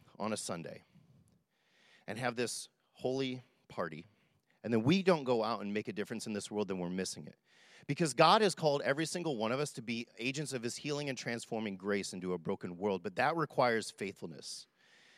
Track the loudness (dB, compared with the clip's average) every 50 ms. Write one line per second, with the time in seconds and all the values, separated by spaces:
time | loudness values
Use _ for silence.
0 | _ -20 -10 -6 -4 -4 -4 -4 -4 -6 -6 -6 -8 -10 -12 -16 -18 _ -20 -20
1 | -20 _ -20 -20 _ _ _ _ _ _ _ _ _ _ _ _ _ _ -20 -16
2 | _ -10 -6 -4 -2 -2 0 0 -2 -2 -4 -6 -10 -14 _ _ _ _ _ -6
3 | -2 -2 0 0 -2 -2 -4 -6 -10 _ _ _ _ -12 -8 -6 -6 -6 -6 -10
4 | -14 -16 _ _ _ _ _ _ _ _ _ _ -4 0 2 4 4 6 4 6
5 | 6 4 4 4 4 2 2 2 2 2 0 -2 -2 -2 -2 -2 -4 -4 -4 -6
6 | -6 -4 -6 -6 -6 -4 -4 -4 -4 -4 -2 -2 -2 -2 -2 -2 -2 -2 -2 -2
7 | -4 -4 -6 -10 -12 -14 -16 _ _ _ _ _ -20 -20 -20 -10 -6 -4 -2 0
8 | 0 2 6 8 8 10 10 10 8 6 4 4 4 4 4 4 2 2 2 2
9 | 0 -2 -2 -2 -2 -2 0 0 2 2 2 0 0 -2 -4 -6 -6 -4 -4 -4
10 | -4 -6 -8 -6 -4 -4 -2 -2 -4 -4 -4 -4 -4 -4 -6 -6 -4 -4 -4 -2
11 | -2 -4 -4 -4 -4 -4 -4 -4 -4 -4 -4 -2 -2 -2 -4 -4 -2 0 0 0
12 | 0 -2 -6 -6 -4 -2 -2 -2 -2 -2 -4 -4 -4 -8 -6 -2 -2 0 0 0
13 | -2 -4 0 2 2 2 2 0 -2 -2 2 2 4 4 4 2 0 -4 -6 -8
14 | -6 -8 -8 -8 -10 -12 -12 -12 -12 -14 -14 -14 -14 -18 _ _ _ _ -20 -20
15 | -20 -20 -20